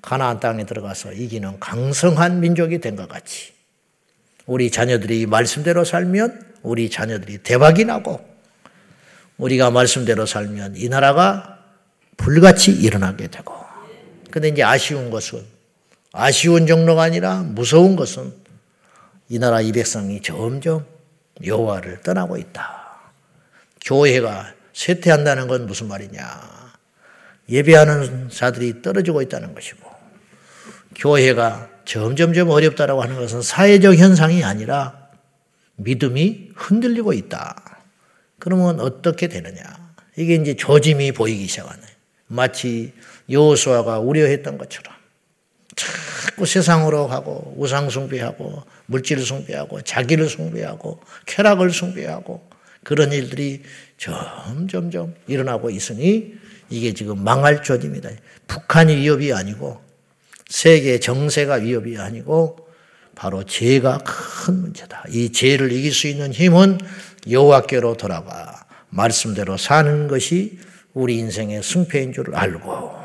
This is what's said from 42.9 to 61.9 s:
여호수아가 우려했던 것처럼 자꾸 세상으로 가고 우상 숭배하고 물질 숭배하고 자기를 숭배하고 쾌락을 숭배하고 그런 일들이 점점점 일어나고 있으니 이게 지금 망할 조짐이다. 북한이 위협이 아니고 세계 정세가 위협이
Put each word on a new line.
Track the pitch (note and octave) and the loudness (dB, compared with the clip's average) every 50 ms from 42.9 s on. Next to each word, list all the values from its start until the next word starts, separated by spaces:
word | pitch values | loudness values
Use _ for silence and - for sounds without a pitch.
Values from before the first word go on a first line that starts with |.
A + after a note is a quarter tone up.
| _ _ - - - - _ - | _ _ -20 -20 -20 -20 _ -2
여호수아가 | B2+ C#3+ D3+ D3+ D3 C3+ - C#3 B2+ A#2+ A2+ A2+ A2+ A2 | 2 4 6 6 4 4 2 2 2 2 0 0 -2 -2
우려했던 | A2 B2 D3 D#3 D3+ C3+ C#3+ C#3 C#3 C#3+ - - | -2 0 2 2 2 2 0 -2 -4 -10 -12 -12
것처럼 | - - - - - - - _ _ _ _ _ _ _ _ _ _ _ _ _ _ _ - | -14 -16 -18 -20 -20 -20 -20 _ _ _ _ _ _ _ _ _ _ _ _ _ _ _ -12
자꾸 | - - - - - - - - - - - - - G3 | -10 -10 -10 -10 -12 -12 -12 -12 -8 -8 -8 -6 -4 -4
세상으로 | - - F#3+ E3+ E3+ E3+ D#3+ D#3 D#3 D3+ D3 C#3+ B2+ | 0 0 0 2 4 4 4 2 2 0 -2 -2 -4
가고 | B2+ C3+ C#3 D#3 D3 - - C3+ C3+ | -6 -8 -8 -10 -12 -12 -14 -16 -10
우상 | C3+ C#3+ C3+ C3 C#3+ C#3+ C#3 | -8 -6 -4 -4 -4 -4 -4
숭배하고 | A2+ C3 C3+ C3 C3 B2+ A#2+ A2+ G2+ - - - G2+ - C#3 _ _ _ _ | -6 -8 -8 -8 -8 -8 -8 -8 -10 -12 -14 -14 -14 -16 -18 _ _ _ _
물질 | - A#2+ C3 B2+ - D3+ C3+ C3 | -8 -8 -6 -4 -4 -4 -4 -4
숭배하고 | A#2+ C3+ C#3 C#3 - - C#2+ D2 - - G2+ - | -6 -8 -10 -10 -10 -10 -12 -10 -12 -14 -14 -12
자기를 | - - - - A2+ E3 D#3 D#3+ D3+ | -8 -6 -6 -2 0 0 0 0 -2
숭배하고 | - - D#3+ E3 - - - - - - - D#3+ - - _ _ - - _ | -4 -8 -10 -10 -8 -10 -10 -10 -12 -12 -14 -14 -16 -16 _ _ -20 -20 _
쾌락을 | - - - G3+ G#3 G#3 F#3 F#3 F#3 | -12 -4 2 4 4 4 4 2 0
숭배하고 | E3+ - F3 F3+ F#3 - D3+ D#3 D#3 - - - - E3+ _ _ _ _ _ _ _ _ _ | 0 -2 -6 -8 -8 -10 -10 -10 -10 -12 -12 -14 -16 -16 _ _ _ _ _ _ _ _ _
그런 | - D3 C#3+ D3+ C#3+ C#3+ | -4 0 0 2 0 0
일들이 | C#3+ B2+ B2 B2 C3+ C#3+ C#3 C3+ C#3 - - - - - _ _ | -4 -6 -6 -8 -8 -8 -8 -8 -10 -16 -20 -20 -20 -20 _ _
점점점 | _ - - E2 - - - - - - F#2 A#2+ D3 F3 F#3+ F#3+ F#3 E3+ E3+ E3+ F2 E2+ E2 - _ _ | _ -12 -10 -10 -10 -10 -14 -14 -16 -14 -12 -8 -8 -8 -6 -6 -6 -6 -4 -6 -8 -8 -8 -12 _ _
일어나고 | - C3+ C3+ C3 C3 B2 A2 A#2 A#2 | -6 -4 -4 -4 -4 -4 -4 -6 -6
있으니 | G#2 F#2+ - - A#2 G#2 C#3 F3+ G#3 A3+ A3 - - - _ - - - _ _ | -8 -8 -10 -10 -8 -2 0 0 0 0 -2 -8 -18 -20 _ -20 -20 -20 _ _
이게 | A#2 A#2 A#2 A#2 G2+ | -8 -6 -4 -4 -4
지금 | - G#2+ G#2 G#2+ G2 G2 | -6 -8 -8 -6 -6 0
망할 | G#2 B2 C3+ C#3 D3 D3 C#3+ - | 0 2 4 6 4 4 2 0
조짐이다. | - C3+ A#2+ - D3 - - - - A2+ - _ _ _ _ _ | -2 -2 -2 -2 -6 -10 -10 -12 -14 -18 -18 _ _ _ _ _
북한이 | _ - - - _ - D#3+ E3 D#3+ D3+ | _ -14 -14 -8 _ 4 6 6 6 4
위협이 | C#3+ C#3 D3 D3+ C3 C#3+ C#3+ B2 | 2 2 0 0 0 0 -2 -4
아니고 | G2 F#2 G2 G#2+ G#2+ C#3 C#3+ B2 - _ _ _ _ _ _ _ _ _ _ - - _ _ | -4 -4 -8 -10 -10 -10 -12 -12 -14 _ _ _ _ _ _ _ _ _ _ -20 -20 _ _
세계 | - - - E3 E3 D#3 C3+ C#3 B2+ A#2 | -8 4 6 8 8 8 6 2 0 0
정세가 | - - B2 C3+ D3 D3 C3+ D3+ D3 C#3 C#3+ | 0 -2 -4 -2 -2 -2 -2 -2 0 0 -2
위협이 | B2 G#2+ A#2 B2 A#2 A2 A2+ | -2 -2 -2 -4 -4 -6 -8